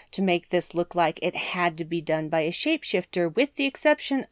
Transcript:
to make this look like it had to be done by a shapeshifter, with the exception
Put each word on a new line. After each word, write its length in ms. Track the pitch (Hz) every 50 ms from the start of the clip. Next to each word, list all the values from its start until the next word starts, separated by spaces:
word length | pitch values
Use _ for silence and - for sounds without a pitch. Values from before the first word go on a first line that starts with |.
| - _
to 120 | - -
make 260 | 196 185 175 170 - -
this 260 | - 180 170 - -
look 200 | 170 175 - -
like 240 | 175 170 156 165 -
it 140 | - 180 -
had 420 | - - - - 185 175 175 160 156
to 60 | 170
be 160 | 156 165 170
done 280 | 156 - 156 156 156 156
by 120 | 160 160
a 100 | 156 160
shapeshifter, 800 | 175 - - 294 330 302 - - - 185 175 - - 180 175 165
with 220 | 160 220 277 277 -
the 100 | - 277
exception 600 | 277 - - - 302 302 302 - - 277 269 - -